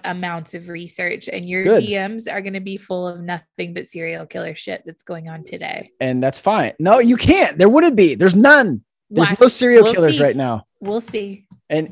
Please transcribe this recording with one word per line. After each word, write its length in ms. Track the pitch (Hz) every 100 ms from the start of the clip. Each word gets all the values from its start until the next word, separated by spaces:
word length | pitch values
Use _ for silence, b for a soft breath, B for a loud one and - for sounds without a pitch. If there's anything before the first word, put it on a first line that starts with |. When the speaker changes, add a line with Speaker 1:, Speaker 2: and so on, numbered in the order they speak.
Speaker 1:
amounts 480 | 180 180 180 170 160
of 140 | 170 175
research, 600 | 170 175 - 175 - -
and 200 | - 175
your 140 | 185
Speaker 2:
Good. 160 | 190 214
Speaker 1:
D 100 | 208 202
Ms 320 | 196 226 226
are 140 | 202
gonna 180 | 196 190
be 160 | 196 190
full 300 | - 180 180
of 120 | 175
nothing 520 | 175 170 - - 175
but 140 | 175 -
serial 400 | 170 165 165 160
killer 280 | 185 170
shit 280 | 156 - 185
that's 200 | 165 165
going 240 | - 170 160
on 140 | 160
today. 480 | 151 - 160 - - -
Speaker 2:
And 220 | 131 127
that's 160 | 131 -
fine. 340 | 190 214 113 -
No, 200 | 170 247
you 180 | 240 247
can't. 400 | - 381 226 156
There 120 | 202
wouldn't 280 | 277 339 208
be. 180 | 170 110
There's 180 | 185
none. 480 | 185 277 294 220 113 - _ _
There's 220 | 214 202
Speaker 1:
Watch. 100 | 202
Speaker 2:
no 60 | 247
serial 380 | - 247 240
Speaker 1:
We'll 100 | 214
Speaker 2:
killers 220 | 196 156 143
Speaker 1:
see. 40 |
Speaker 2:
right 100 | 143 135
now. 300 | 127 110 - _
Speaker 1:
We'll 200 | 196 220
see. 460 | 226 220 202 196 _ _ -
Speaker 2:
And, 180 | 156 156